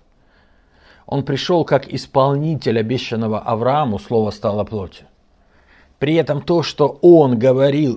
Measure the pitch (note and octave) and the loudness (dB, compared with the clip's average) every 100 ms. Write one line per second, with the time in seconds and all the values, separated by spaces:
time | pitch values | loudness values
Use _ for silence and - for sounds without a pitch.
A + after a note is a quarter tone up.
0 | _ _ _ _ _ _ _ _ _ _ | _ _ _ _ _ _ _ _ _ _
1 | - C#3 C#3 C3+ - F3 D3+ C#3 - C#3 | -8 -6 -4 -6 0 0 2 -2 -2 -10
2 | - C#3 C3+ C#3+ D#3 D3+ B2+ A2+ A2 B2+ | -4 0 0 0 -2 -2 -2 -2 -2 -4
3 | - A2+ A2 G#2+ - A2 A#2+ D3 C#3 G2+ | -4 -4 -4 -4 -4 -2 0 0 -2 -4
4 | - A#2 G#2 G2 A2+ G#2 G2+ A2 F2+ - | -2 -2 -2 -4 -4 -4 -4 -8 -10 -16
5 | - _ _ _ _ _ _ _ _ _ | -20 _ _ _ _ _ _ _ _ _
6 | C#3 D#3+ C#3+ C#3+ C#3 E3+ C#3 - C#3+ - | -2 0 0 -4 0 0 0 -2 -2 4
7 | F3 E3+ C#3 A#2+ C3 B2+ C#3 C#3+ D3 | 6 8 6 4 2 2 2 2 -2